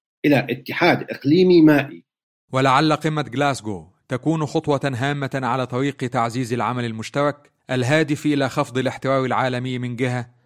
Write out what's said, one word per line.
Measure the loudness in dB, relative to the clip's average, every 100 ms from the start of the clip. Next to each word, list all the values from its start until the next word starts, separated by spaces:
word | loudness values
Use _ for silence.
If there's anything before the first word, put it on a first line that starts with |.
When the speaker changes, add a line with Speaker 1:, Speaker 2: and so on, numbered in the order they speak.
| _ _ 2
Speaker 1:
إلى | 2 0
اتحاد | -6 -8 0 2 2 -2
إقليمي | -6 2 4 6 8
مائي. | 8 6 2 -8 _ _ _ _ _
Speaker 2:
ولعل | 0 4 4 4
قمة | 0 -2 -4 -4 -2
غلاسغو | -2 -2 -6 -10 -12 _ -8
تكون | -4 -2 -2 -2
خطوة | -2 0 -2 -2 -2
هامة | -4 -4 -4
على | -4 -2 -2 -2
طريق | -2 -4 -4
تعزيز | -4 -2 -2 -2 -4
العمل | -2 -2 -4 -6
المشترك | -8 -6 -2 -2 -4 _ _ -6
الهادف | -4 2 2 2 -2 0
إلى | 0 0
خفض | -2 -2 -2
الاحترار | -4 -4 -2 -2 0
العالمي | 0 -2 -2 -6 -6
من | -6 -4
جهة، | -2 -4 -8 _